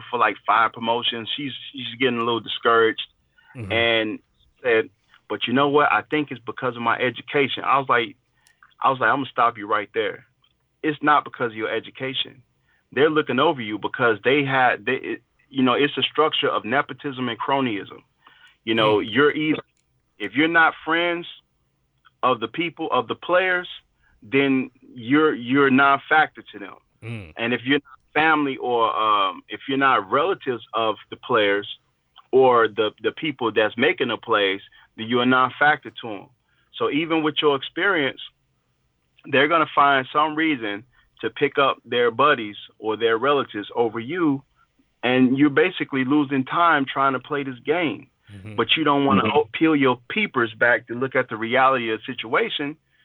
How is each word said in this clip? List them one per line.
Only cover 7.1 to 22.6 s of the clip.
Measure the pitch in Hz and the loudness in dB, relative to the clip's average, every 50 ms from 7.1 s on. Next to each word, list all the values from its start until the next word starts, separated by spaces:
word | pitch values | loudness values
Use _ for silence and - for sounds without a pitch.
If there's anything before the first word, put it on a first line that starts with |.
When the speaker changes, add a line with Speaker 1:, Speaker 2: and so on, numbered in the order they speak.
| 120 - - - - 147 139 120 - - 90 | -4 -6 -8 -4 -2 0 0 0 -2 -4 -2
Speaker 1:
I | - 123 139 | 0 0 0
was | 135 135 | 0 0
like, | 127 120 117 104 - _ _ _ _ _ _ _ _ _ _ _ _ - | 0 0 0 -2 -8 _ _ _ _ _ _ _ _ _ _ _ _ -2
I | - 127 | 0 0
was | 135 127 | 0 2
like, | 127 110 | 2 2
I'm | 120 143 | 2 0
gonna | 135 123 | -2 -4
stop | - - 120 117 113 110 | -2 0 0 0 0 -2
you | 101 | -4
right | 104 110 104 104 - - | -2 -2 -2 -2 -4 -4
there. | 110 110 98 - - - _ _ _ _ _ _ _ _ _ _ _ - | -4 -4 -4 -4 -10 -14 _ _ _ _ _ _ _ _ _ _ _ -6
It's | 156 147 139 | -6 -4 -2
not | - 151 151 139 - | 0 2 2 2 2
because | 123 - - 131 120 107 | -2 -6 -6 -6 -6 -4
of | 110 | -4
your | 110 107 95 | -6 -4 -4
education, | 113 101 - - - 131 131 135 127 - - - - _ _ _ _ _ _ _ _ _ _ | -4 -6 -8 -12 -10 -10 -8 -6 -6 -8 -8 -10 -20 _ _ _ _ _ _ _ _ _ _
they're | - 120 139 160 | 0 2 2 2
looking | 156 151 147 147 127 123 | 2 0 -2 0 0 0
over | 143 170 160 131 | 2 0 0 -2
you | 117 107 107 101 | -4 -8 -6 -6
because | - 104 - - 131 120 110 98 - | -6 -6 -4 0 0 0 0 0 0
they | 120 135 147 139 | 0 2 2 0
had, | 135 135 131 127 123 95 - 104 | 0 0 2 2 2 0 0 -2
they, | 113 127 | -4 -4
it, | - - 90 113 - _ _ _ _ _ _ | -4 -4 -8 -10 -10 _ _ _ _ _ _
you | - 131 131 | -2 0 2
know, | 127 120 | 2 2
it's | 107 139 147 - - | 2 2 0 0 -2
a | 123 | -4
structure | - - - 151 156 151 - - 135 | -2 0 0 0 2 0 0 -2 -2
of | - 104 98 | -2 -2 -4
nepotism | 104 120 139 143 - 139 131 - 147 135 127 127 123 | -2 -2 -2 -2 -4 -6 -12 -10 -10 -8 -6 -6 -6
and | 113 104 | -6 -6
cronyism. | - - 139 139 135 123 107 95 92 - - - - _ _ _ _ _ _ _ _ - _ _ - | -4 -2 -2 0 0 -2 -4 -6 -8 -12 -16 -20 -20 _ _ _ _ _ _ _ _ -20 _ _ -4
You | 113 110 | -2 0
know, | 113 110 107 107 104 | 2 4 4 4 2
Speaker 2:
Mm. | 95 113 | 0 0
Speaker 1:
you're | 104 123 147 147 | 0 2 2 2
either, | - 151 156 156 147 - - _ _ _ _ _ _ _ _ _ _ - | 2 0 -2 -2 -2 -4 -6 _ _ _ _ _ _ _ _ _ _ -12
if | 104 98 101 | -10 -6 -2
you're | 127 156 160 | 0 0 2
not | 165 170 160 156 - - - | 4 4 4 4 2 -2 -4
friends | 156 160 170 175 175 170 170 170 - - - _ _ _ _ _ _ _ _ _ _ _ _ _ _ _ _ - | -2 -2 0 0 0 -2 -4 -8 -12 -16 -20 _ _ _ _ _ _ _ _ _ _ _ _ _ _ _ _ 0
of | 127 127 117 | 0 0 0
the | 110 - | -2 -6
people, | - - | -6 -6